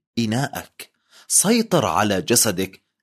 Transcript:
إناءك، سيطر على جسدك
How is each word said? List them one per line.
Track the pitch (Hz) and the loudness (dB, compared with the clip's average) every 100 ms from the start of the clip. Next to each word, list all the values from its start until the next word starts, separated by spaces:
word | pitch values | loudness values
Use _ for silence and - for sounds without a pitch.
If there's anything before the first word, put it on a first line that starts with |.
| _ - | _ -4
إناءك، | 110 117 143 92 - _ - _ _ - - | -2 -2 -4 -8 -14 _ -20 _ _ -20 -2
سيطر | - 185 240 226 170 98 | 0 2 0 2 0 2
على | 82 104 95 | 0 0 0
جسدك | 80 120 110 90 95 - _ _ | 0 2 2 -2 -6 -8 _ _